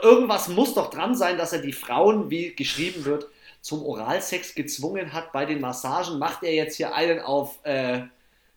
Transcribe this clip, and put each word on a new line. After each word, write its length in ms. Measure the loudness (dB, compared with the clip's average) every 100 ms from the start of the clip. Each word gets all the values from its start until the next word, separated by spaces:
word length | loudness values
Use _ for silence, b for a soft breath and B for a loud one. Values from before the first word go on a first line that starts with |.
irgendwas 460 | 8 8 8 2 0
muss 260 | 2 2
doch 160 | 2 0
dran 240 | 0 0
sein, 240 | 2 2 2
dass 160 | 0
er 60 | -2
die 140 | -4
Frauen, 560 | -8 -2 4 6 4 2
wie 240 | -4 -4 -6
geschrieben 480 | -4 -2 -4 -4 -2
wird, 220 | -2 -4 b b b
zum 220 | -10 -8
Oralsex 720 | -6 -6 -2 -2 -2 -6 -6 -8
gezwungen 560 | -8 -6 -6 -4 -6
hat. 200 | -8 -6
Bei 120 | -4 -2
den 140 | -2
Massagen 580 | -4 -6 -4 -2 -2 -2
macht 240 | -4 -4
er 100 | -2
jetzt 240 | 0 0 -2
hier 180 | -4 0
einen 240 | 2 2
auf, 400 | 0 0 -2 -6
äh, 380 | -4 -2 0 -2 -6 _ _ _ _